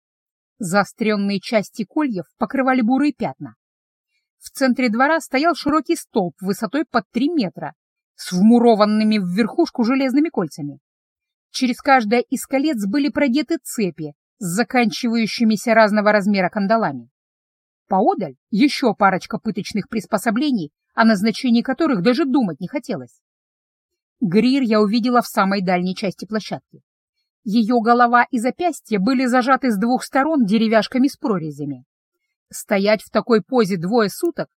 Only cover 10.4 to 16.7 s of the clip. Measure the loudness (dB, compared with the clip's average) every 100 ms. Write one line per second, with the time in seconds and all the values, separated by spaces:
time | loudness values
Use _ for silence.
10.4 | -6 -6 -12 -12 _ _ _ _ _ _
11.4 | _ -4 -4 0 2 4 4 0 0 -6
12.4 | -4 -2 -2 -2 -2 -2 0 0 0 0
13.4 | -2 -4 -6 -4 -4 -4 -12 -14 _ -10
14.4 | -4 -2 0 0 0 -2 -2 0 -2 0
15.4 | 0 0 2 4 4 4 2 2 2 0
16.4 | 0 -2 0